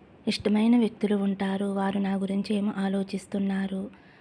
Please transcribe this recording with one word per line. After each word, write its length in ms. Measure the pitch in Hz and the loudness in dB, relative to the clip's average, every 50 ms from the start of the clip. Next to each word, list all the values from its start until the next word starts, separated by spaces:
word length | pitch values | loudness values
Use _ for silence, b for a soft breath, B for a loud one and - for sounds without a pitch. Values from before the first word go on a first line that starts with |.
| - - - - - - | -20 -20 -20 -6 -4 -4
ఇష్టమైన 500 | 208 - - 208 208 214 220 226 240 247 | -4 0 0 2 2 4 4 6 6 6
వ్యక్తులు 380 | 233 202 - - - 202 208 | 4 2 0 -2 0 0 2
ఉంటారు, 500 | 202 196 196 196 196 196 190 190 196 202 | 2 2 0 0 0 -2 -2 -2 -2 -2
వారు 340 | 202 196 196 196 196 196 202 | -2 -2 0 0 0 0 0
నా 160 | 196 190 196 | 0 0 -2
గురించి 400 | 196 196 190 196 196 202 - 220 | -2 -2 -2 -2 -2 -2 0 -2
ఏమో 180 | 202 202 214 - 196 | 0 0 -2 -2 -2
ఆలోచిస్తున్నారు, 1120 | 196 196 190 196 196 196 - 190 - - - 202 196 196 196 190 196 190 190 190 196 - B B B B B B | -2 0 0 -2 -2 -2 -4 -8 -6 -6 -4 -2 0 0 0 -2 -2 -2 -4 -6 -6 -8 B B B B B B